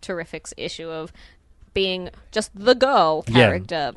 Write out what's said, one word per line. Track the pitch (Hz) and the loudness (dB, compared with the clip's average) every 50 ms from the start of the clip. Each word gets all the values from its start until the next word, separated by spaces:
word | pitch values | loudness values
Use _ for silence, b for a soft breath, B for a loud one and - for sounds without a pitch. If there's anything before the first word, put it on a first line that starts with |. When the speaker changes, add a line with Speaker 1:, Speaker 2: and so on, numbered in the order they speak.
| - | -12
Speaker 1:
Terrifics | - 185 170 160 - - 160 - - - | -10 -8 -8 -8 -10 -12 -14 -14 -14 -14
issue | - 131 160 - - 165 | -10 -10 -10 -10 -12 -12
of | 165 160 160 160 - B B B B B B _ _ _ _ - _ - | -12 -10 -10 -12 -12 B B B B B B _ _ _ _ -16 _ -4
being | 196 190 185 185 185 180 - - - - - | -2 -2 -2 -2 -6 -8 -12 -14 -18 -16 -8
just | - 220 214 - - | -6 -6 -6 -6 -8
the | 196 202 240 254 | -2 2 2 4
girl | 233 262 269 277 214 170 160 156 156 - | 4 4 2 4 4 4 4 2 -2 -2
Speaker 2:
Yeah, | 113 113 | 2 4
Speaker 1:
character. | 123 117 104 90 90 95 - 170 160 143 123 - | 6 6 6 4 0 -6 -6 -6 -6 -6 -6 -4